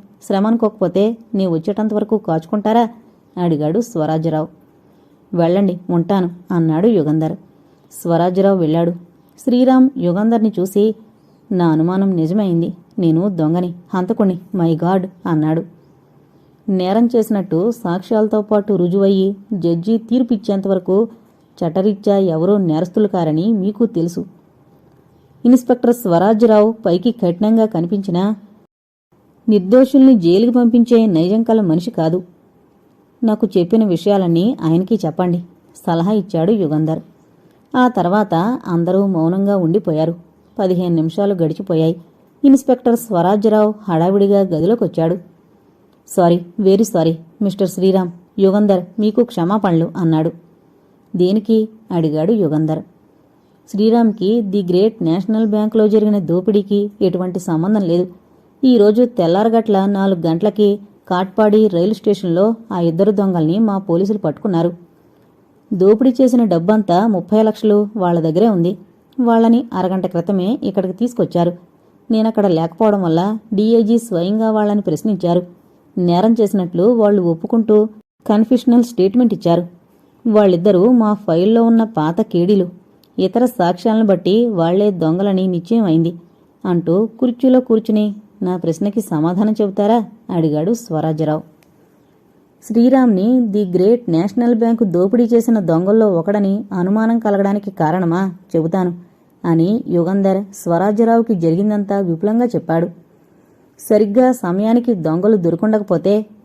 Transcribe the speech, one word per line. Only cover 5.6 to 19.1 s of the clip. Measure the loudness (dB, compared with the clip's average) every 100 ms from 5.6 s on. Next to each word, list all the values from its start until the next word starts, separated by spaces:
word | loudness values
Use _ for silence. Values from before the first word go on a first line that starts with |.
| 0 -4 -4
ఉంటాను" | -2 0 -2 -2 -8 -6
అన్నాడు | -2 0 0 0
యుగంధర్. | 0 0 -2 -4 -8 -16 _ _ _ _ -10
స్వరాజ్యరావు | -2 0 0 2 2 2
వెళ్ళాడు. | 0 0 0 -4 -12 _ _ _
శ్రీరామ్ | -2 2 4 4 4 2
యుగంధర్ని | -2 0 0 0 0 -2
చూసి, | -2 0 0 -2 -12 _ _ _ -6
"నా | 0 2
అనుమానం | 2 0 0 0 0
నిజమైంది. | -2 -2 -2 -2 -2 -6 -12 -4
నేను | 0 0 0
దొంగని, | -2 -2 -2 -4 -8 -8
హంతకుణ్ణి. | -6 -4 0 0 -2 -6 -2
మై | 0 0
గాడ్" | 0 -2 -4 -8 -4
అన్నాడు. | -2 0 -2 -6 -14 _ _ _ _ _ _ _ _ -4
నేరం | -2 0 0 2 0
చేసినట్టు | 0 -2 -2 -2 -2
సాక్ష్యాలతో | -4 -6 -6 -2 -2 0 -2
పాటు | 0 -2 0
రుజువయ్యి | 0 0 2 2